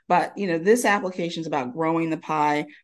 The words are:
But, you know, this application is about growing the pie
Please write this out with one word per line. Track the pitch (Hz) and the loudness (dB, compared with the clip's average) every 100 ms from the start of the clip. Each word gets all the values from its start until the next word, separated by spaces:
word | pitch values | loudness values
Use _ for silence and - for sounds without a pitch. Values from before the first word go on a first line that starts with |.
| - | 0
But, | 180 160 202 | 2 0 -2
you | 196 | -2
know, | 165 | 0
this | 180 247 | 4 4
application | 247 202 185 - 170 170 | 4 0 -2 -6 -6 -6
is | 160 | -4
about | 151 123 | -4 -4
growing | 156 160 165 165 | -2 0 0 0
the | 160 | -4
pie | - 156 151 147 147 - | -2 0 2 0 -4 -12